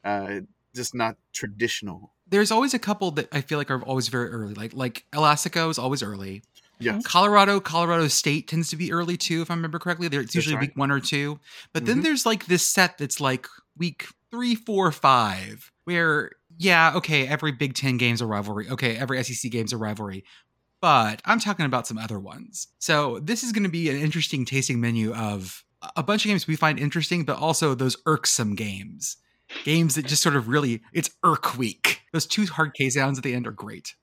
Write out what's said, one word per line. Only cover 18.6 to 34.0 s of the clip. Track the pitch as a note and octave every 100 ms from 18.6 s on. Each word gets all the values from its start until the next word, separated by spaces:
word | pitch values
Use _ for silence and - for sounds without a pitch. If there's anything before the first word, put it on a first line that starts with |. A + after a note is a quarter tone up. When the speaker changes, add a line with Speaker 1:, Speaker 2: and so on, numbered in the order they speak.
| G2+
Speaker 2:
Okay, | B2+ B2 A2+
every | C3 B2+
S | B2+
E |
C | A#2+ B2+
game's | A#2 A2
a | A#2+
rivalry. | G#2+ G#2 G#2 G2 - - _ _ _ _
But | F3 C#3 A2 G#2
I'm | - A3+
talking | G#3 G3 D3
about | B2 -
some | A2
other | A2 G#2+
ones. | G2 - - - - _
So | - D3+ C#3+ A#2
this | D3+ A#3
is | B3
gonna | A3 G3
be | E3+ D#3+
an | C#3
interesting | D3+ E3 D3 D3
tasting | B2 C3+ B2+ B2
menu | A#2 A#2 A2
of | A2 A2 G#2 F#2 - _ _ -
a | -
bunch | D3+ G#3
of | G#3+
games | G3+ -
we | D#3
find | D#3 D3+
interesting, | D3 E3+ D#3 F3+
but | D#3 -
also | D#3 D#3 D#3 B2+
those | C3 - -
irksome | D3+ - - A2 G2
games. | G#2+ G2 G2 - - - _ _ _ -
Games | - D#3+ E3
that | D3 C3+
just | D3
sort | F3
of | C#3+ A2+
really, | C#3+ C#3+ A2+ -
it's | E3 - _
irk | F3 D3 - A#2+
week. | A#2+ - - - _
Those | D#3+ -
two | - G3+
hard | D#3 D#3
K | - C3
sounds | C3+ C#3 C3+
at |
the | C3
end | B2 A#2
are |
great. | G#2 G#2 G2 - -